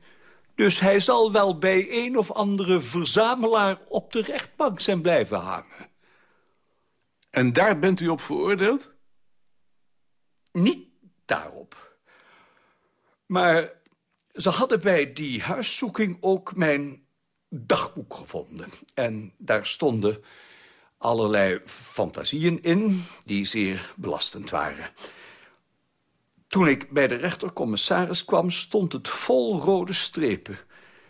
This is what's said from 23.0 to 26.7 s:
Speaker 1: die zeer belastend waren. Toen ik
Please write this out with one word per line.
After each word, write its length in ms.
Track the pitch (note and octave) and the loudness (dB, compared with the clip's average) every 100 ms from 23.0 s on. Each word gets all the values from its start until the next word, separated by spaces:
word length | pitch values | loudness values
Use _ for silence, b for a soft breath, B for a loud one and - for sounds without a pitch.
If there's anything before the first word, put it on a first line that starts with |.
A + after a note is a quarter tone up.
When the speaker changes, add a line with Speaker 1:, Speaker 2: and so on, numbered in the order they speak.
| F3 B | -4 B
Speaker 1:
die 200 | - G2+ | -6 -4
zeer 480 | G2 A2+ F#2+ F#2+ - - | -2 -2 -2 -4 -10 -10
belastend 540 | - D2 - - C#2+ | -6 -4 -4 -6 -6
waren. 420 | D#2 D2+ D2 - B B B B B B B _ _ _ _ _ _ _ _ _ | -4 -4 -6 -14 B B B B B B B _ _ _ _ _ _ _ _ _
Toen 180 | F#3+ | 2
ik 220 | E3 | 4